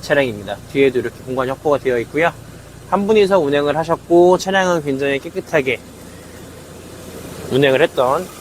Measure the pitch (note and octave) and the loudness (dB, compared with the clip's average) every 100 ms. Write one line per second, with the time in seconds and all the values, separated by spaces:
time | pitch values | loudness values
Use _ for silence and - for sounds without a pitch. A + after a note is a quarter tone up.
0 | - D3 C3+ G#2 G2+ G2+ - C#3+ C3+ B2+ | 0 2 2 -2 -8 -10 -6 2 2 2
1 | A2+ - - B2+ B2+ C3+ D#3 C#3 B2+ B2 | -2 -6 -6 -4 -4 -4 0 0 0 -2
2 | A2 C#3+ E3+ - - - - - - F#3 | -2 -2 -2 -2 -12 -20 -20 -20 -2 -2
3 | G3+ A3 G3 G3 C#3+ C#3+ D3 D3 D#3+ E3 | 2 4 4 4 2 2 0 0 -2 -4
4 | - E3+ F3 F3+ F#3+ G3 F#3 E3+ D3 C3+ | 2 6 6 6 2 0 2 0 -2 -2
5 | C#3 C#3 E3 - - D#3+ C3 A2+ - - | 0 -2 -4 -10 -2 -2 0 -4 -8 -20
6 | - - - - - - - - - - | -20 -20 -20 -18 -18 -20 -18 -18 -18 -18
7 | - - - - - B2+ C#3 C3 E3 - | -16 -16 -16 -14 -2 2 4 4 2 2
8 | B2+ D3 F#3 - | 0 0 -4 -12